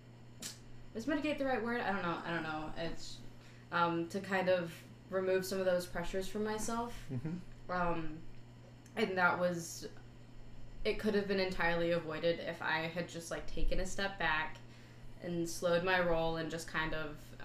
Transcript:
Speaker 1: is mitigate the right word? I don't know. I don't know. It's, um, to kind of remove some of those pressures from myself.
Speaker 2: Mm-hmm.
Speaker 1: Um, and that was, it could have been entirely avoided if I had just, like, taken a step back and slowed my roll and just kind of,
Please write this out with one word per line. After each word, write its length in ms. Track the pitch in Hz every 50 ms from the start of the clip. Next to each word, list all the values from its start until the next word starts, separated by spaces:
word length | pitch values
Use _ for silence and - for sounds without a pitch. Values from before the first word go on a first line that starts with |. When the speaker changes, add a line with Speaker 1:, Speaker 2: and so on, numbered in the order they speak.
| - - - - - - - - - - - - - - - - - - -
Speaker 1:
is 100 | 220 226
mitigate 320 | 277 320 302 - 302 285 277
the 60 | 269
right 180 | 269 254 214
word? 180 | 220 233 240 240
I 120 | - 185
don't 100 | 196 196
know. 160 | 175 170 165 - -
I 40 | 170
don't 120 | 170 165
know. 300 | 160 160 156 156 156 156 -
It's, 420 | 165 165 165 - - - - - - - - - - - - - - - -
um, 380 | 170 175 170 170 170 170 170 -
to 100 | - 196
kind 300 | 190 - 202 185 180 180
of 240 | 185 180 170 165 - - - - - - - -
remove 340 | 185 190 190 185 185 190 185
some 160 | - 196 190
of 60 | 185
those 200 | 185 180 175 175
pressures 400 | - - 175 170 - - 190 190
from 160 | - - 208
myself. 500 | 214 214 220 220 226 233 226 233 240 240 233 - - -
Speaker 2:
Mm-hmm. 580 | 131 123 131 156 175 180 - - - - - -
Speaker 1:
Um, 460 | 180 180 175 170 165 165 160 151 156 165 - - - - - - - - - - - - - - -
and 200 | 220 220 190 190
that 220 | 185 180 175 170 175
was, 480 | 180 180 175 170 165 - - - 151 - - - - - - - - - - - - - - - - - - - -
it 140 | 214 208 -
could 160 | 214 214 202
have 140 | 202 196 190
been 100 | 202 196
entirely 540 | 185 185 185 - 170 170 170 170 170 170
avoided 480 | 170 170 156 156 156 156 - 170 170 -
if 200 | - - 170 -
I 300 | - - 156 160 160 165
had 160 | 165 175 160 -
just, 220 | - 165 170 -
like, 160 | 160 147 -
taken 320 | - - - 208 - 208 185
a 80 | 185
step 320 | 185 - - 196 196 - -
back 380 | 175 160 156 156 160 - - - - - - - - - - - - - - -
and 260 | - 175 175 170 170 170
slowed 360 | - - 185 175 170 170 170
my 160 | 190 185 180
roll 380 | 175 170 165 165 165 165 165 160
and 120 | 160 156
just 160 | 160 165 -
kind 280 | - - 160 160 165 160
of, 220 | 156 151 147 151 - - - - -